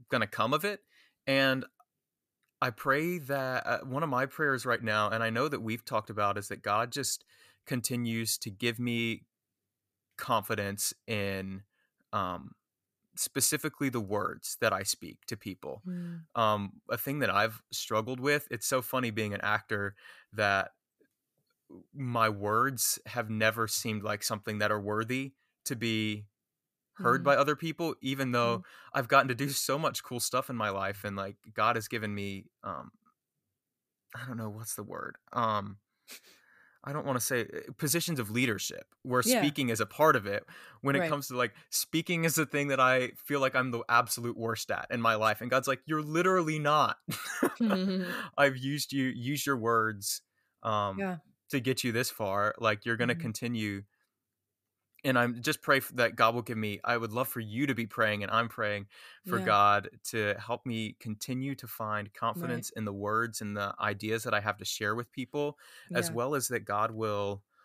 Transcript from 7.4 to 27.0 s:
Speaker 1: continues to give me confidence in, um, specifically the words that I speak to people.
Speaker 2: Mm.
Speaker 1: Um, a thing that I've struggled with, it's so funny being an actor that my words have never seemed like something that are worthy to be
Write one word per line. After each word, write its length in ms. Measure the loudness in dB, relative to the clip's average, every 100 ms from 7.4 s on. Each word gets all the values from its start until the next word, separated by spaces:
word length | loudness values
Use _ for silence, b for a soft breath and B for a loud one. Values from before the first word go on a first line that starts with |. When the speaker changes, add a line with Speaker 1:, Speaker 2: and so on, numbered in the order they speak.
| b b -4
Speaker 1:
continues 720 | -2 -2 -2 -2 -2 -2 -4
to 120 | -6
give 280 | -4 -2 0
me 460 | -2 0 0 -4 -10 _ _ _ _ _ _ _ _ -8
confidence 760 | 0 0 2 -2 -2 -2 -4 -4 -4
in, 560 | -2 -2 -4 -6 -10 -14 _ _ _ _
um, 420 | -2 -2 -4 -10 -20 _ _ _ _ _ -8
specifically 760 | -4 0 0 0 -2 -2 -2
the 120 | 0
words 560 | -2 -2 -2 -4 -10 0
that 120 | 2
I 100 | 2
speak 420 | -2 -4 -8 -14 -10
to 100 | -8
people. 480 | -8 -8 -8 -10 -8
Speaker 2:
Mm. 400 | -8 -8 -10 -6 0
Speaker 1:
Um, 460 | 2 2 -2 -8 -8
a 80 | -6
thing 220 | -4 -2
that 100 | 0
I've 320 | 2 2 -2 _
struggled 480 | -8 -2 -2 -2 -2
with, 280 | 0 0 -2
it's 160 | -6 0
so 140 | 0
funny 300 | 0 -2 0
being 220 | 0 -2
an 80 | -2
actor 540 | 0 0 0 -2 -2 -6 B B B
that 400 | 0 2 2 0 _ _ _ _ _ _ _ _ _ -20 -20 -16
my 360 | -8 -2 2 2
words 720 | 2 2 2 2 2 0 -2 -4
have 220 | -6 -2
never 380 | 2 2 4 0
seemed 360 | -2 -2 -4
like 200 | -4 -2
something 360 | -2 -4 -4 0
that 120 | 2
are 80 | 2
worthy 540 | 0 -2 0 -2 -4 -10 _ _ -8
to 100 | -2
be 500 | 0 0 0 -4 -10 _ _ _ _ _ _ -2